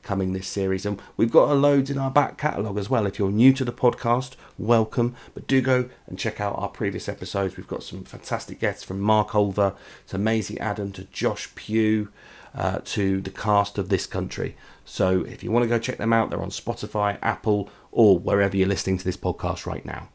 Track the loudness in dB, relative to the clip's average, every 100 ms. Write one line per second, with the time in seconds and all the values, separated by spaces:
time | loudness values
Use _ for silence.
0 | -2 -2 0 -2 -4 -2 0 0 -2 -6
1 | -10 0 4 6 6 4 4 4 2 -2
2 | 0 2 0 -2 -4 -2 -4 -4 0 2
3 | 0 0 0 6 6 6 -2 2 2 2
4 | 0 0 -2 -12 -20 -8 2 4 4 0
5 | 0 -2 -16 -14 0 2 4 0 0 -10
6 | -14 -6 -6 -4 -4 -2 -6 -4 -4 -4
7 | -8 -8 -6 -2 -2 -4 -10 -10 -8 -12
8 | -12 -14 -6 -6 -6 -4 -4 -4 -8 -4
9 | 2 2 2 2 0 2 0 -2 -20 -20
10 | -8 -2 0 0 -2 -6 -6 -4 -6 -8
11 | -14 -4 -2 -2 -10 -14 -2 2 2 2
12 | -2 -10 -20 -20 -16 -4 -2 -2 -4 -2
13 | 0 0 -4 -6 2 2 2 -2 0 0
14 | 0 -4 -6 -4 -6 -8 -20 -20 -16 0
15 | 2 2 -2 -8 -2 0 2 0 -2 -4
16 | 2 2 2 -2 -6 -6 -6 -6 -4 -2
17 | -2 0 -4 -2 0 0 -2 -14 -8 4
18 | 6 6 4 2 2 2 0 0 -2 -2
19 | -2 -4 -4 -4 -4 -4 -6 -8 -8 -10
20 | -12